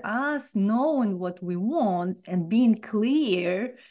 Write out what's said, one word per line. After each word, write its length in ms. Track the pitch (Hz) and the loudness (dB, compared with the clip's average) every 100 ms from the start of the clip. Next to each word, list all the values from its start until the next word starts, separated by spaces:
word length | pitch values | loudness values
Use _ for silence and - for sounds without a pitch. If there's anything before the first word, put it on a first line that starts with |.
us 520 | 196 233 285 294 - 202 | -6 -4 -2 -4 -4 0
knowing 640 | 196 233 294 294 220 180 | 2 2 2 2 0 0
what 220 | 180 180 | -4 -6
we 120 | 180 175 | -6 -2
want 640 | 208 330 226 180 180 180 - | -2 0 0 0 -2 -6 -4
and 240 | 180 165 | -4 0
being 320 | 220 247 220 | 4 4 2
clear 960 | 214 214 226 294 269 180 175 185 247 - - | 0 -2 2 2 2 0 0 -2 -4 -8 -20